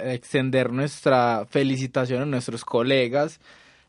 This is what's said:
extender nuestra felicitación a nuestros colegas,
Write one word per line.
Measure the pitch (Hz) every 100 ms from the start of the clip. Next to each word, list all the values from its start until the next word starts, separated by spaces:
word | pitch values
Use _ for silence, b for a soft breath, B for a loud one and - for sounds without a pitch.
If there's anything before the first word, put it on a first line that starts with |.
| 131
extender | 123 - 143 131 131 123
nuestra | 127 143 - 147 127 120 110 104
felicitación | 147 135 131 131 135 127 127
a | 147
nuestros | 131 123 113
colegas, | - 120 123 135 120 135 156 - b b b b